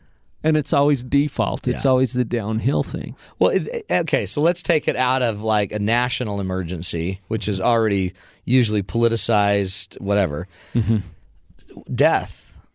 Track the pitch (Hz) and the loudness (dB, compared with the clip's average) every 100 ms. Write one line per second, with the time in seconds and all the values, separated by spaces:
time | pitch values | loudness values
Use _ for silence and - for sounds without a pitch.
0 | _ _ _ - 156 156 143 151 143 139 | _ _ _ -4 0 0 2 2 4 2
1 | 127 139 147 - 104 - - - 139 131 | 2 2 2 0 -2 -2 -2 0 2 2
2 | 131 120 117 117 104 110 101 156 147 - | 2 0 -2 -2 -2 -2 0 0 -2 -6
3 | - - - - 185 185 156 - - 180 | -8 -12 -16 0 2 2 -2 -6 -4 -2
4 | 170 135 104 - 156 175 - 165 - 120 | 0 -2 -2 0 0 0 0 0 0 0
5 | 127 131 123 101 110 107 104 104 104 117 | 0 2 0 -2 0 0 0 -2 0 0
6 | 127 - 113 101 95 92 87 87 82 85 | 0 -2 -4 -4 -2 -2 -4 -4 -2 -2
7 | 85 98 - 113 110 95 120 117 110 101 | -2 -4 -6 -4 -2 -2 0 2 2 2
8 | 92 - - _ - 127 113 107 98 117 | 0 -4 -16 _ 0 2 4 2 0 0
9 | 117 110 - 107 101 104 95 - - - | 2 2 2 2 2 2 0 -4 -6 -8
10 | 98 101 90 73 90 - - 123 107 113 | 0 2 2 -2 -8 -14 -6 -2 0 0
11 | - - - - - - - - - 123 | -2 -12 -20 -20 -20 -20 -20 -18 -6 0
12 | 147 147 - - - - - | 2 2 -2 -10 -20 -20 -20